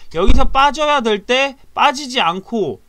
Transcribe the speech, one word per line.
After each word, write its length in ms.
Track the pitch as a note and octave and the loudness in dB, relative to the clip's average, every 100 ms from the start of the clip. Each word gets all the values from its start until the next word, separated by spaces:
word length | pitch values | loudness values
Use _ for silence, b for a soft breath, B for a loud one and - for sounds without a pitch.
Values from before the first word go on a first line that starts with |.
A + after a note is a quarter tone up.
| B | B
여기서 360 | D#3 G3 C4+ B3+ | 0 4 6 6
빠져야 500 | C4+ C#4+ C#4 D4+ C#4+ | 2 0 0 -2 -2
될 240 | A3+ G#3 | -2 -4
때 320 | - B3+ C#4 C4 - | -2 -2 -2 -6 -14
빠지지 480 | - C4 C4+ C#4 B3 | -2 -2 -2 -8 -4
않고 640 | E3+ F#3 - A3+ D#3 G2+ | -4 -4 -8 -6 -6 -8